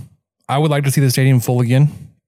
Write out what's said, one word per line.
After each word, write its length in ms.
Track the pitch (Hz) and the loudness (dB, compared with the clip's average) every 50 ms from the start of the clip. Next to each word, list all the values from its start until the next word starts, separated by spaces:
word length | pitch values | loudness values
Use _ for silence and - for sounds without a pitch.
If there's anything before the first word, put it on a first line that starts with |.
| - - _ _ _ _ _ _ _ - | -18 -20 _ _ _ _ _ _ _ -6
I 100 | 123 143 | -4 -2
would 140 | 156 156 | 0 0
like 140 | 147 143 143 | 0 -2 -2
to 60 | 139 | -2
see 100 | 131 151 | 0 0
the 100 | 139 131 | 0 0
stadium 300 | - - 131 135 135 123 | 0 0 2 2 2 2
full 180 | - - 123 123 | 0 0 -2 -2
again, 540 | 123 117 127 131 147 147 - - - - _ _ _ | 0 0 2 2 2 2 0 -6 -18 -20 _ _ _